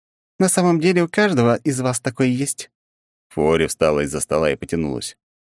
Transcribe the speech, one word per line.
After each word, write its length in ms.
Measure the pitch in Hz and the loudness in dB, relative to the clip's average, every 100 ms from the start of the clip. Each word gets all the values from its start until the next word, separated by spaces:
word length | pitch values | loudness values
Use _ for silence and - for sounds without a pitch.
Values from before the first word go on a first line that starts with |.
| _ _ _ - | _ _ _ -2
"На 100 | 185 | 0
самом 300 | - 175 165 | 2 2 2
деле 240 | 175 180 | 2 2
у 60 | 170 | 0
каждого 460 | - 208 139 117 117 | 0 0 2 2 2
из 240 | 151 127 | -2 -2
вас 180 | 127 123 | -2 -4
такой 320 | 131 120 127 | -6 -2 0
есть". 400 | 123 143 - - _ _ _ _ _ _ | 0 -4 -8 -12 _ _ _ _ _ _
Фуори 380 | - 76 80 78 | -2 2 2 0
встала 340 | - 78 73 | 0 0 2
из-за 180 | 73 73 | -2 -4
стола 320 | - 78 76 | -2 0 0
и 40 | 69 | -2
потянулась. 600 | - 82 76 62 - - _ _ | -4 -4 -4 -6 -10 -16 _ _